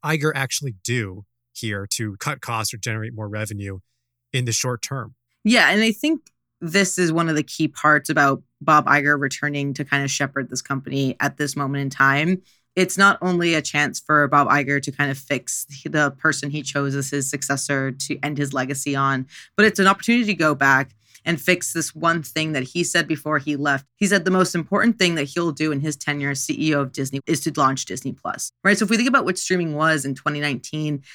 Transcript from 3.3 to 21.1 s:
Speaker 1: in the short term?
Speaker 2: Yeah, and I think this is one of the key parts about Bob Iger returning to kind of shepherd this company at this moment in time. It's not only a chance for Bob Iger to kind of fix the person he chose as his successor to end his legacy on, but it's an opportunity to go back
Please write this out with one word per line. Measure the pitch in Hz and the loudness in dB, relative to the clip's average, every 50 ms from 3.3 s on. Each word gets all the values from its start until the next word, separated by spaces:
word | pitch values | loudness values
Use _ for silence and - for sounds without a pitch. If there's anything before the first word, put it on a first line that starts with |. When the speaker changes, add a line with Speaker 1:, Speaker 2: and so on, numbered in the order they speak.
| 104 107 107 - 107 101 101 98 95 95 - _ _ _ _ _ _ _ _ _ | -6 -6 -6 -6 -6 -8 -8 -8 -10 -10 -14 _ _ _ _ _ _ _ _ _
Speaker 1:
in | - 131 123 | -4 -4 -2
the | 117 | -2
short | 110 - - 127 123 117 | -2 -2 -2 -4 -4 -6
term? | - - 139 135 107 - - _ _ _ _ _ - | -8 -8 -8 -8 -10 -10 -14 _ _ _ _ _ 0
Speaker 2:
Yeah, | 214 240 233 165 139 | 4 4 6 6 6
and | 180 208 220 | 4 4 4
I | 226 | 2
think | 214 - - 302 320 - - _ _ _ _ _ _ _ | 2 0 0 0 0 -2 -4 _ _ _ _ _ _ _
this | 180 160 165 196 196 190 - 180 | -6 0 2 2 2 2 2 0
is | 180 165 160 | 0 2 2
one | 170 165 165 | 2 2 2
of | 156 | 0
the | 151 147 | 0 -2
key | - - - 160 147 | -2 -2 -2 -2 -2
parts | - - - 151 151 147 147 - | -2 0 4 4 4 4 2 2
about | 151 147 143 139 139 139 - _ _ - | 2 4 4 4 2 0 -4 _ _ -20
Bob | 143 156 156 151 139 - | -4 0 2 2 4 4
Iger | 139 147 139 147 147 139 | 4 2 4 2 2 0
returning | 143 131 - - - 147 143 143 143 143 135 | 0 -2 -4 -4 -6 -4 -4 -2 -2 -2 -4
to | - 147 | -4 -4
kind | - 147 139 139 | -2 -2 0 0
of | 139 | 0
shepherd | - - 143 139 - 139 131 - | -2 -2 -2 -2 -2 -4 -6 -6
this | 131 127 - | -6 -8 -6
company | - 139 135 139 - 135 139 135 131 - - | -4 -6 -6 -6 -4 -2 -2 -2 -2 -2 -2
at | - 143 139 - | -2 -4 -2 -2
this | 147 139 - | -4 -4 -2
moment | 151 139 135 143 139 139 | -4 -4 -2 -2 -2 -4
in | 139 | -2
time. | 135 - 139 135 139 143 156 175 185 180 - _ _ _ _ _ _ | 0 4 4 4 4 4 2 2 0 0 -2 _ _ _ _ _ _
It's | 185 185 185 - 190 | 0 0 2 4 6
not | 196 202 - - | 6 6 6 4
only | 175 185 180 175 170 170 165 | 2 0 0 2 2 2 2
a | 156 | 0
chance | 139 - - 147 147 123 120 - | 0 0 0 0 0 0 -2 -4
for | - - 156 147 147 135 | -2 2 4 4 4 4
Bob | 147 143 143 - | 4 4 4 4
Iger | 139 143 139 131 143 139 | 4 2 2 2 -2 -2
to | 139 147 | -2 -4
kind | 135 - 143 139 | -4 -2 -2 -2
of | 139 139 | -2 -4
fix | - - 143 127 - - - - - - 139 135 - | -4 -4 -4 -4 -4 -4 -6 -6 -8 -10 -12 -12 -8
the | 151 156 151 151 143 | -4 0 2 2 2
person | 139 - - 156 147 - - 143 | 0 0 0 0 0 0 -2 -4
he | 143 151 143 | -6 -6 -6
chose | 139 - 143 139 139 135 | -4 -2 -2 -2 -2 -2
as | 139 139 135 | -2 -4 -2
his | 143 139 135 139 | -2 -4 -2 -2
successor | - 139 - - 139 135 - - 143 135 135 135 | -4 -4 -4 -2 -2 -2 -2 -2 -2 -2 -2 -2
to | 123 135 - - 156 - - | -4 -6 -6 -6 -6 -6 -6
end | 151 151 139 | -4 -4 -4
his | 147 139 | -4 -4
legacy | 139 135 131 131 143 135 - 143 139 | -2 -4 -4 -4 -4 -6 -4 -2 0
on, | 139 139 135 135 131 131 - - - - - _ | 0 2 2 0 0 -4 -8 -12 -20 -20 -4 _
but | - 208 220 | 4 4 4
it's | 208 - | 4 4
an | 196 | 4
opportunity | 196 196 196 - - 233 240 233 | 4 4 4 2 2 2 2 2
to | 208 196 | 0 0
go | 156 160 156 147 | 2 2 2 2
back | 135 139 139 135 135 143 - _ _ _ _ | 4 4 4 4 4 2 0 _ _ _ _